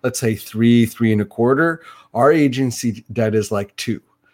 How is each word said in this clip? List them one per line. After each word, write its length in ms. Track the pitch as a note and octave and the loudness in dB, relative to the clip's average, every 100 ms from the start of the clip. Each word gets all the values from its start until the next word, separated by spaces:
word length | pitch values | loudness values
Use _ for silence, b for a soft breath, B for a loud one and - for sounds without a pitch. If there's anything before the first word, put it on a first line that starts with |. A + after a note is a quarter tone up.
let's 160 | B2+ A#2 | -6 -2
say 160 | A#2 A2 | -2 -4
three, 500 | - G#2+ A#2 A#2+ A2+ | -8 0 4 4 2
three 240 | - A2+ | 0 0
and 100 | G#2+ | 0
a 40 | G2+ | -2
quarter. 560 | - A#2 C3+ E3 E3 B B B | -2 0 2 0 -4 B B B
Our 160 | - C3+ | 0 2
agency 720 | D#3+ C#3+ B2 C3+ A#2 A#2+ G2+ _ | 4 2 0 -4 -4 -6 -6 _
debt 220 | A2+ A2 | -4 0
is, 160 | G#2+ G#2 | 0 -2
like, 240 | G2+ G2+ | -6 -6
two. 260 | - - A2 _ _ b | -10 -8 -8 _ _ b